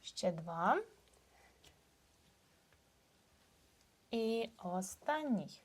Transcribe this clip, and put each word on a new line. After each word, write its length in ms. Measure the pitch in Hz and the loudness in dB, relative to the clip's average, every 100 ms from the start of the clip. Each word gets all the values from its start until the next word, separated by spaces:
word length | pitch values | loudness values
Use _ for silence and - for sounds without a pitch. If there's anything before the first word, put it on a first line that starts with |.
Ще 300 | - - 185 | -12 -2 0
два. 500 | 165 165 165 180 311 440 - - - - - - - - - - _ _ _ - _ _ _ _ - _ _ _ _ _ _ - - - - - _ _ | 0 -6 0 4 4 0 -14 -20 -20 -20 -20 -20 -20 -20 -20 -20 _ _ _ -20 _ _ _ _ -20 _ _ _ _ _ _ -20 -20 -20 -20 -20 _ _
І 380 | 233 226 226 226 - | 0 2 2 -2 -6
останній. 1000 | 185 180 185 - - 302 302 220 147 - | -4 -2 -4 -6 -2 0 2 0 -2 -14